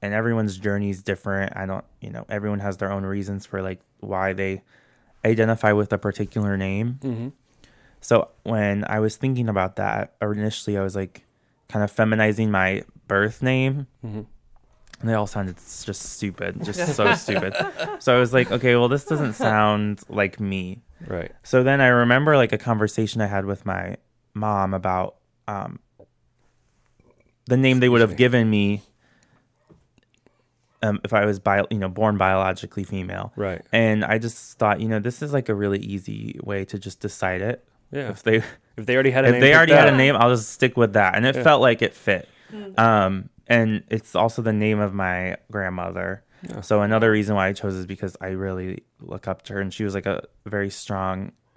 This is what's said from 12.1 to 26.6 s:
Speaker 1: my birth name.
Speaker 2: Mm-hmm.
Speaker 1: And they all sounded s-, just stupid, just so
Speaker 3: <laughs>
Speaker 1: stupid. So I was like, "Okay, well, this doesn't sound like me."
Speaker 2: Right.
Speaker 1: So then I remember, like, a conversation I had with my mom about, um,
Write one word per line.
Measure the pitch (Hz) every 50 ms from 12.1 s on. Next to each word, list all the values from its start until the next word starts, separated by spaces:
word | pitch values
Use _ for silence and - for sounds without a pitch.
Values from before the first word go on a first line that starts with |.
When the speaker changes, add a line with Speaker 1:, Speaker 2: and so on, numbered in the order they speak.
| 110 107 107 107 104 101 110 107
Speaker 1:
my | 104 95 92 95 95 98 - - - _ _
birth | - 98 98 101 110 113 - -
name. | 127 131 131 131 135 135 143 139 - _ _ -
Speaker 2:
Mm-hmm. | 113 104 107 107 - - - _ _ - - _ _ _ _ _ _ - -
Speaker 1:
And | - 117
they | 113
all | 107 104
sounded | 101 - 107 98 92 87
s-, | - - - - - -
just | - 98 - -
stupid, | - - - - 202 180 - - 92 - - -
just | - 104 180 175 175 143
so | - 107 - 226
Speaker 3:
<laughs> |
Speaker 1:
stupid. | - - - 104 95 - 95 - - - 392 - - 156 165 427 -
So | - - 123
I | 123
was | 127 117 123
like, | 131 123 - -
"Okay, | 123 120 127 120
well, | 120 120 120
this | 131 143 -
doesn't | - 160 147 151 123 107
sound | - - 117 107 107 107 107 107 104 104 104 104 95 - -
like | - 104 101 95 - -
me." | 110 98 95 95 92 90 95 113 - _ - - 170
Speaker 2:
Right. | - 98 87 85 - - - -
Speaker 1:
So | - - 127 127
then | 131 139 139
I | 135 127
remember, | 123 120 120 120 123 131 147 156 151
like, | 139 123 113 -
a | 107
conversation | - 123 117 107 107 107 - - 113 104 - 113
I | 107
had | 101 101 98 98
with | 98 98 95 -
my | 98 92 92 90 92 95 - _ _ _ _ _ _ -
mom | 107 107 107 104 98 98 95 95
about, | 95 90 95 92 92 92 - - _ _ _ _ _ _ -
um, | 104 98 98 - - - _ _ _ _ - _ _ _ _ _ _ _ _ _ _ _